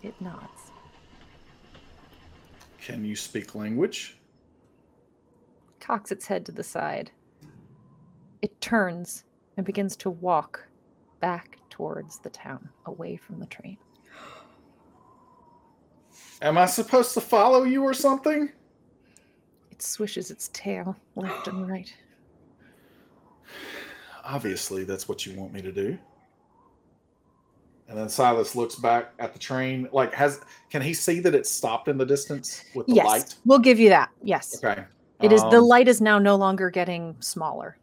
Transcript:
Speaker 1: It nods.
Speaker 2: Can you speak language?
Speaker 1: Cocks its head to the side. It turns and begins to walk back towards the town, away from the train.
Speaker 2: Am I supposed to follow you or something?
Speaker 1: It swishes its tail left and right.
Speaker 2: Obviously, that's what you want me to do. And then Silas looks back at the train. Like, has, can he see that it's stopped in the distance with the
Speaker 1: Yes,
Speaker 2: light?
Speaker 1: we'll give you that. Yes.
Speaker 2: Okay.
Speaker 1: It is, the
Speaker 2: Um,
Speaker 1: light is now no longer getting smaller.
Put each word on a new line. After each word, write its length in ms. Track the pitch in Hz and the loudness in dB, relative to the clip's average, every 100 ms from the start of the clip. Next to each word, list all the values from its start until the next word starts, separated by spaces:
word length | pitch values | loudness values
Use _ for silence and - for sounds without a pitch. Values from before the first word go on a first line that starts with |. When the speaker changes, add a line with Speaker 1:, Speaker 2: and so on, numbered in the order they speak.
Speaker 1:
It 160 | 202 - | -18 -14
nods. 520 | 180 165 - - - - - _ _ - - _ - _ _ - - - - _ - - _ - - _ | -16 -16 -20 -20 -20 -20 -20 _ _ -20 -20 _ -20 _ _ -20 -20 -20 -20 _ -20 -20 _ -20 -20 _
Speaker 2:
Can 260 | - 85 107 | -14 -10 -8
you 100 | 104 | -10
speak 400 | - 113 - 107 | -10 -10 -10 -12
language? 600 | 107 117 208 - - - _ _ _ _ _ _ _ _ _ _ _ _ _ _ _ _ | -8 -4 -4 -4 -16 -20 _ _ _ _ _ _ _ _ _ _ _ _ _ _ _ _
Speaker 1:
Cocks 320 | - 233 - | -8 -8 -8
its 140 | 190 - | -14 -8
head 180 | 185 175 | -8 -8
to 40 | |
the 120 | 165 | -14
side. 480 | - - 151 - - _ _ _ - - - _ _ _ _ _ _ _ | -12 -10 -8 -8 -12 _ _ _ -20 -20 -20 _ _ _ _ _ _ _
It 180 | 208 _ | -12 _
turns 640 | - 226 185 170 175 - _ _ _ - | -4 0 0 -4 -12 -16 _ _ _ -10
and 80 | 190 | -6
begins 300 | 196 196 - | -4 -6 -6
to 120 | 196 | -8
walk 580 | 170 180 160 - - - _ _ _ _ _ | -6 -2 -2 -2 -16 -20 _ _ _ _ _
back 380 | 175 175 - - _ | -6 -6 -12 -20 _
towards 500 | - 156 - 156 - | -14 -12 -10 -14 -18
the 100 | - | -20
town, 380 | - 143 131 - _ - | -18 -18 -18 -20 _ -20
away 300 | 185 170 170 | -16 -14 -16
from 240 | _ 160 | _ -18
the 60 | 165 | -18
train. 320 | - - 196 _ _ _ - - - - _ _ _ _ _ _ _ _ _ 960 960 _ _ _ _ _ _ - - | -18 -20 -20 _ _ _ -20 -20 -20 -20 _ _ _ _ _ _ _ _ _ _ _ _ _ _ _ _ _ -20 -6
Speaker 2:
Am 160 | 147 165 | 0 4
I 80 | 185 | 2
supposed 480 | - 220 254 240 | 2 2 2 2
to 80 | - | -2
follow 420 | - 220 220 262 | 0 4 6 6
you 200 | 262 269 | 4 0
or 100 | 269 | 0
something? 580 | 262 277 269 302 302 294 - _ _ _ _ _ _ _ _ _ _ _ | 0 0 0 0 0 -4 -8 _ _ _ _ _ _ _ _ _ _ _
Speaker 1:
It 120 | - | -14
swishes 500 | - - 208 - 175 | -12 -8 -6 -8 -12
its 180 | 220 - | -14 -16
tail 440 | - 202 190 180 190 _ - | -12 -10 -8 -8 -12 _ -12
left 320 | 190 - - | -10 -10 -10
and 220 | 190 185 | -10 -8
right. 240 | 190 185 - _ _ _ _ _ _ _ _ _ _ _ _ _ _ - - - - - - - - | -10 -14 -20 _ _ _ _ _ _ _ _ _ _ _ _ _ _ -20 -20 -18 -16 -18 -20 -20 -20
Speaker 2:
Obviously, 600 | - 135 110 92 - 95 | -10 -8 -6 -8 -8 -8
that's 240 | 95 95 - | -8 -10 -8
what 180 | 98 - | -10 -10
you 140 | 95 | -12
want 140 | 98 | -14
me 80 | 98 | -14
to 100 | 95 | -12
do. 260 | 95 101 180 _ _ _ _ _ _ _ _ _ _ _ _ _ _ _ _ _ _ _ | -6 -6 -6 _ _ _ _ _ _ _ _ _ _ _ _ _ _ _ _ _ _ _
And 100 | 107 | -10
then 100 | 107 | -8
Silas 460 | - 123 117 110 120 | 0 2 2 -2 -4
looks 200 | 117 - | -6 -4
back 380 | 120 120 117 - | 0 0 -2 -12
at 140 | 117 | -12
the 60 | - | -12
train. 480 | - 131 131 131 127 | -8 -6 -4 -6 -4
Like, 220 | 135 123 | 0 0
has, 260 | - 143 139 - - _ | 2 0 0 -16 -20 _
can 120 | 147 | -6
he 120 | 139 | -4
see 260 | 170 - 175 | -4 -2 0
that 160 | 175 143 | 2 2
it's 160 | - | 0
stopped 360 | - 123 117 - | -6 -4 -4 -4
in 80 | 135 | -4
the 80 | 131 | 0
distance 580 | 143 - 139 - - - | -2 -2 -10 -10 -16 -12
with 140 | 127 117 | -10 2
the 60 | |
Speaker 1:
Yes, 120 | 226 - | 4 4
Speaker 2:
light? 300 | 185 185 - 226 | 0 -2 -6 4
Speaker 1:
we'll 140 | 269 | 6
give 200 | 247 226 | 8 8
you 100 | 220 | 8
that. 200 | 175 127 _ | 8 4 _
Yes. 400 | - 160 - - | -4 -4 -4 -6
Speaker 2:
Okay. 200 | 117 98 98 _ _ _ | -4 -4 -10 _ _ _
Speaker 1:
It 100 | 214 | 6
is, 100 | 220 | 8
the 140 | 220 233 | 10 8
Speaker 2:
Um, 80 | 240 | 10
Speaker 1:
light 220 | 240 247 | 8 8
is 120 | 233 | 6
now 160 | 214 208 | 4 4
no 180 | 202 202 | 6 4
longer 340 | 196 190 185 | 4 0 -2
getting 460 | 180 175 170 165 160 | -2 -2 -4 -8 -10
smaller. 580 | - - 156 - 143 156 | -10 -6 -6 -8 -12 -16